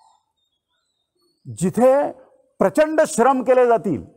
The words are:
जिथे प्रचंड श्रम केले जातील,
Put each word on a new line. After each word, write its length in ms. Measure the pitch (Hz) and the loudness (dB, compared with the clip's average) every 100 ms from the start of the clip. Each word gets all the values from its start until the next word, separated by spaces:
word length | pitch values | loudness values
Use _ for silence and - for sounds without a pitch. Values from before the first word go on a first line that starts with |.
| _ _ _ _ _ _ _ _ _ _ _ _ _ _ 139 110 | _ _ _ _ _ _ _ _ _ _ _ _ _ _ -18 -6
जिथे 520 | 185 - 254 277 285 - - _ _ - | -4 0 2 2 -2 -8 -20 _ _ -2
प्रचंड 420 | 185 294 311 311 302 | 0 0 0 0 0
श्रम 360 | - 247 262 | 0 0 0
केले 240 | 247 254 247 | 0 2 2
जातील, 380 | 226 208 120 - | 0 -2 -8 -10